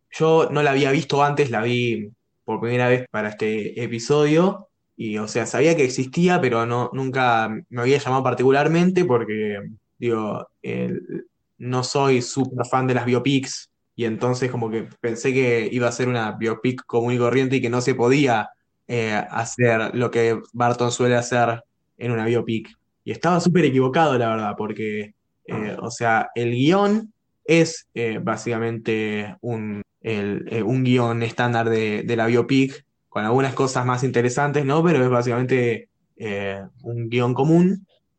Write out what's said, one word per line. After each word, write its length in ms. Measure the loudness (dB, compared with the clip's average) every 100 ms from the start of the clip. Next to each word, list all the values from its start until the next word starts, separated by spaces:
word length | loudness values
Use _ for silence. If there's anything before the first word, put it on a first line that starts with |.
| _
Yo 380 | -2 2 4 4
no 120 | 2
la 80 | 2
había 200 | 2 2
visto 320 | 0 0 0
antes, 280 | 2 2 0
la 120 | 0
vi 480 | 0 0 0 -2 -6 _ _ _
por 160 | -8 -4
primera 280 | -2 0 2
vez 180 | 2 0
para 200 | -6 -6
este 520 | -4 -4 -2 -6 -6
episodio, 840 | -6 -6 0 2 4 4 2 0 -14 _ _ -10
y, 220 | -8 -6
o 100 | -4
sea, 180 | -4 -2
sabía 300 | 2 2 4
que 80 |
existía, 560 | 0 0 -4 2 2 4
pero 260 | 2 0 0
no, 240 | -2 -2
nunca 560 | -4 -4 0 2 2 0 -6 -10
me 100 | -2
había 180 | 2 2
llamado 240 | 2 0
particularmente 840 | 0 2 4 4 4 4 4 2
porque, 540 | 2 0 0 -4 -4 -6 -10 -18 _ -6
digo, 480 | -2 -2 -2 -6 -10 _
el, 640 | -8 -6 -4 -6 -8 -12 -12 _ _ -12
no 240 | -4 -4
soy 380 | -2 0 4 2
súper 440 | 0 -2 -2 -2 -2
fan 200 | 0 0
de 80 |
las 120 | 0 0
biopics, 640 | 0 2 0 -2 -12 -16 _ _ -6
y 80 |
entonces 460 | -4 -2 -2 -2 -2
como 200 | -4 -4
que 180 | -6 -8 -8
pensé 320 | -8 -4 -2
que 360 | 2 2 2 0
iba 160 | -2 -2
a 40 |
ser 160 | -2 -2
una 240 | -2 -4
biopic 520 | -4 -4 -2 -2 -4 -2
común 280 | -2 0
y 40 | 2
corriente 380 | 2 2 2 0
y 40 |
que 100 | 0
no 100 | -2
se 140 | 0
podía, 560 | 2 4 4 4 2 -2 _ _ _ -6
eh, 240 | -4 -2 -4 -4
hacer 640 | -6 -6 2 2 2 0
lo 160 | -2 0
que 300 | 2 2 0 -6
Barton 380 | -2 0 2 0
suele 240 | 2 2
hacer 480 | 2 2 0 2 -2 -10 _ _ -10
en 140 | -4
una 140 | -2
biopic. 440 | 0 0 -2 -6 -8 _ _ _
Y 80 | -12
estaba 260 | -2 2 2
súper 280 | 4 4 4
equivocado, 520 | 4 2 4 4 2
la 120 | 0
verdad, 240 | -2 -4 -4
porque, 560 | -6 -6 -6 -6 -10 _ _ _ -10
eh, 300 | -8 -8 -8
o 100 | -10
sea, 380 | -4 0 0 0
el 160 | -4 -4
guión 640 | 0 2 4 2 0 -4 _ _ _
es, 420 | 2 4 2 -2 -12
eh, 240 | -6 -4 -4
básicamente 1160 | -4 -4 -4 -2 -2 -4 -2 -2 -2 -4 -8 -10
un, 400 | -8 -6 -6 -8 -12 _
el, 440 | -6 -4 -2 -4 -6
eh, 120 | -4
un 200 | -2 0
guión 400 | 2 2 2 0
estándar 480 | -4 -2 0 2 2
de, 320 | 0 0 -2
de 140 | -2 0
la 100 | 2
biopic, 580 | 2 2 2 2 -4 _ _ _
con 160 | -4
algunas 300 | 0 2 0
cosas 300 | 0 -2 0 0
más 160 | 0
interesantes, 640 | 0 2 0 0 0 0
¿no? 180 | 2 2
Pero 220 | 4 4
es 60 | 4
básicamente, 800 | 2 0 0 0 2 2 -2 -8 _ _ -12
eh, 460 | -8 -6 -6 -8 -12 _
un 260 | -10 -8 -2
guión 260 | 0 0
común. 520 | 2 4 4 4 0 -8 _ _